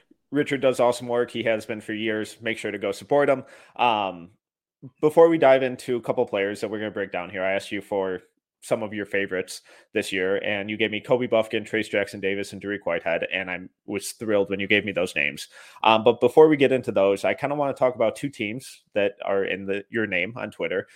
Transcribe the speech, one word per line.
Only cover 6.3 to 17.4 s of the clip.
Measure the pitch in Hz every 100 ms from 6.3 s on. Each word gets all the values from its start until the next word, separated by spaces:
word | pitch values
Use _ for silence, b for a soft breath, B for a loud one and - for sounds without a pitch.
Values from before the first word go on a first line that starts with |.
| 104 98 104
that | 110
we're | 104
gonna | 107
break | 98 98
down | 92 87
here, | 98
I | 95
asked | 98 -
you | 104
for | - 101 95 90 _ _ _ _
some | - 117
of | 110
your | 107 101
favorites | 98 98 92 92 - b b b
this | 110 98
year, | 98 92 98
and | 95 104 101
you | 110
gave | 110
me | 107
Kobe | - 127 120
Buffkin, | 113 110 110
Trace | 104 110 104
Jackson | 107 101 104
Davis, | 95 98 101
and | 101
Dariq | 98 101
Whitehead, | - 85 85 85 -
and | 90 92
I | 90 90 _
was | - 101 -
thrilled | - 110 104 98
when | 98
you | 98
gave | 107
me | 101
those | 90 92
names. | - 71 69 - B B B
Um, | - 110
but | 110 113
before | 123 - 156
we | 151
get | 135
into | 131 120
those, | 104 98 98
I | 95
kinda | 107